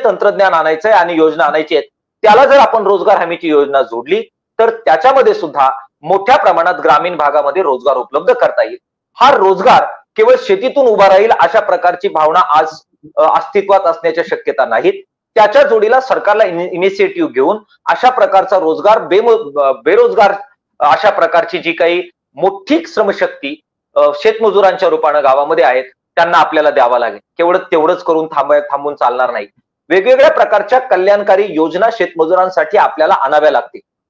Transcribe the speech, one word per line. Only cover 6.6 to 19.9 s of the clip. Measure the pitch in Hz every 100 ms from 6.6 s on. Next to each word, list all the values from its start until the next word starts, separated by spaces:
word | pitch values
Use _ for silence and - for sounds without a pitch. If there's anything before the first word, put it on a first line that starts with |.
| 170 180
ग्रामीण | 156 151 170 165
भागामध्ये | 147 147 139 180
रोजगार | 170 127 123 131
उपलब्ध | 120 143 180
करता | - 156 -
येईल. | 113 - _ _ _
हा | - 254
रोजगार | 262 190 185 202 175 - - _ -
केवळ | 220 254
शेतीतून | - 196 254 277 254
उभा | 208 196
राहील | 190 220
अशा | 240 170 220
प्रकारची | - - 180 175 196
भावना | 160 156 170
आज, | 175 151 160 - _ _ 151 -
अ, |
अस्तित्वात | 156 160 - 202 196 196
असण्याच्या | 175 165 170 165 165
शक्यता | 156 - 135 120
नाहीत. | 113 160 196 - _ _ 220
त्याच्या | 208 277
जोडीला | 262 226 214 262
सरकारला | 262 226 - 208 202
इनि-, | 170 175
initiative | 175 190 196 185 175 151
घेऊन | 123 143 214 - _ -
अशा | 165 247
प्रकारचा | 247 190 190 185 190
रोजगार | 160 160 202 220 160
बेमो-, | 185 233 220 147 143
अ, | 139
बेरोजगार, | 131 143